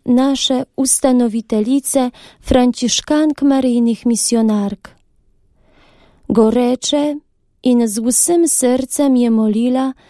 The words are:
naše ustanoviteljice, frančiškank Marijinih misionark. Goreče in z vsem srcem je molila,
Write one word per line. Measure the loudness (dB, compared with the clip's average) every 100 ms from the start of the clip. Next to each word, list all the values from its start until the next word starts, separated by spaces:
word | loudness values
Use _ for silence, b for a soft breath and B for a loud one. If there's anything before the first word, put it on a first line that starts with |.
naše | 0 2 2 0 -2 -2 -4 -4
ustanoviteljice, | -2 0 0 2 0 -2 -4 -2 0 -2 0 -2 -2 B B B
frančiškank | 0 2 2 0 -2 -4 -2 0 0 0
Marijinih | 0 2 0 0 0 0 -2
misionark. | -2 0 0 0 0 -2 -8 -16 _ _ _ _ _ _ _ b b b b b b b
Goreče | 2 2 2 0 -2 -2 -2 -2 -4 _ _ _ _
in | 0 2 0
z | -2
vsem | -2 0 0 2 2
srcem | 0 0 0 -2 -2 0 2
je | 2
molila, | 2 0 0 0 -2 -4 -6 b